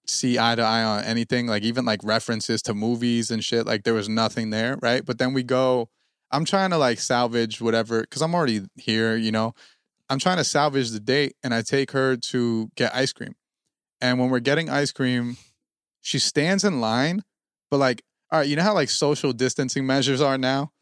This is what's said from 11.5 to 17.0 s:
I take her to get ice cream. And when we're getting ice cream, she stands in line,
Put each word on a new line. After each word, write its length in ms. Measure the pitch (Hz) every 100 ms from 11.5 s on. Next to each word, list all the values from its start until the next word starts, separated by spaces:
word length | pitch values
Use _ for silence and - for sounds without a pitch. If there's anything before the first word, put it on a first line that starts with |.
I 80 | 113
take 300 | 107 139 131
her 240 | 135 131 123
to 540 | - 127 120 113 110 -
get 180 | 120
ice 180 | 127 135
cream. 220 | - - - _ _ _ _ _ -
And 180 | 127 123
when 100 | 127
we're 100 | 127
getting 280 | 120 151 156
ice 240 | 139 139
cream, 440 | - 127 123 120 127 - _ _ _ _ _
she 160 | - 135
stands 460 | - 147 160 190
in 160 | 202 139
line, 420 | 110 117